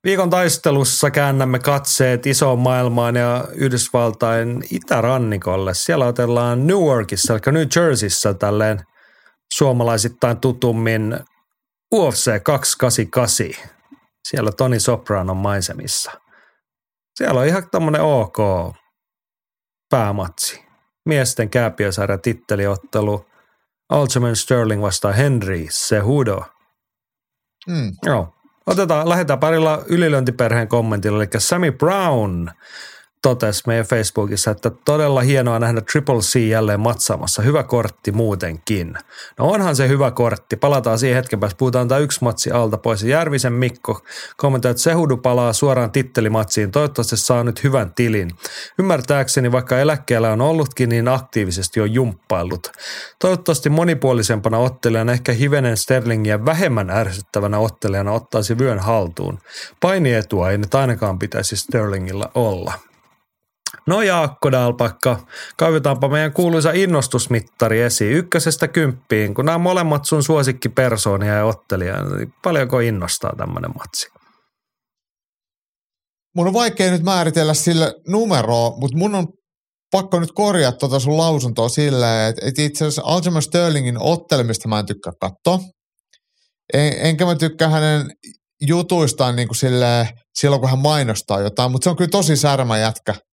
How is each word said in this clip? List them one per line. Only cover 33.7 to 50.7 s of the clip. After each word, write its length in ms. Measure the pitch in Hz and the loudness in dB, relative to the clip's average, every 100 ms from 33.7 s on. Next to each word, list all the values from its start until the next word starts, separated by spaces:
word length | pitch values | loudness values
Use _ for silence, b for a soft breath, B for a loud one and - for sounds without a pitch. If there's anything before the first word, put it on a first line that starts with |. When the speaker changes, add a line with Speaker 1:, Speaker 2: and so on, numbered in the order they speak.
| 117 110 | -2 0
Speaker 1:
Facebookissa, 640 | 120 107 - 104 101 - | -2 0 -2 -2 -2 -2
että 200 | 107 113 - | -2 -4 -4
todella 360 | - 151 147 135 | -2 0 2 2
hienoa 380 | 123 139 123 113 | 2 2 2 0
nähdä 220 | 117 113 107 | 0 -2 0
Triple 280 | 151 143 123 | -2 0 0
C 280 | 110 127 110 | 2 2 2
jälleen 320 | 110 110 101 | 2 2 0
matsaamassa. 600 | 113 117 - 95 90 - | 0 -2 -2 -4 -4 0
Hyvä 200 | 117 147 | 2 2
kortti 500 | - 120 110 - - | 0 -2 -2 -4 -4
muutenkin. 840 | 104 113 95 87 80 - 101 82 82 B B B - | 0 0 -2 -6 -8 -4 -4 -4 -10 B B B -2
No 80 | 135 | 0
onhan 280 | 208 185 135 | 2 0 2
se 120 | 131 | 2
hyvä 220 | 139 135 | 2 0
kortti. 460 | - 117 104 _ 110 | 2 0 -2 _ 0
Palataan 420 | 143 139 120 110 | 2 2 0 0
siihen 180 | 131 127 | 2 0
hetken 240 | 123 104 | -2 -2
päästä. 160 | 104 - | -4 0
Puhutaan 300 | 131 123 120 | 0 0 2
tää 100 | 135 | 0
yksi 200 | 147 - | 0 0
matsi 280 | 120 113 - | -2 -2 -2
alta 280 | 120 113 107 | 0 0 0
pois. 240 | 117 110 | -2 0
Ja 60 | 113 | 2
Järvisen 440 | 147 165 139 127 | 0 0 -2 0
Mikko 480 | 120 123 123 - 107 B B B - | 0 -2 -4 -8 -8 B B B -2
kommentoi, 340 | 143 131 123 | 0 2 0
että 120 | 120 | 2
Cejudo 340 | 165 165 156 127 | 2 2 2 2
palaa 360 | 127 123 120 | 2 2 2
suoraan 400 | 110 143 127 117 | 2 2 2 2
tittelimatsiin. 800 | 135 127 - 110 110 104 - 104 | -2 0 0 2 0 0 -2 0
Toivottavasti 460 | 143 151 - 113 113 | 0 0 -2 -2 -2
saa 280 | - 123 | 2 2
nyt 200 | 120 - | 2 -2
hyvän 300 | 139 135 95 | 0 0 -2
tilin. 360 | - 120 107 87 87 B B B - | 0 0 0 -2 -8 B B B -2
Ymmärtääkseni, 760 | 190 156 123 143 131 - 123 | 0 0 2 0 2 0 2
vaikka 260 | 127 123 127 | 0 0 2
eläkkeellä 540 | 147 147 - 120 113 | 2 0 0 2 2
on 80 | 110 | 2
ollutkin, 480 | 143 165 143 | 2 2 -2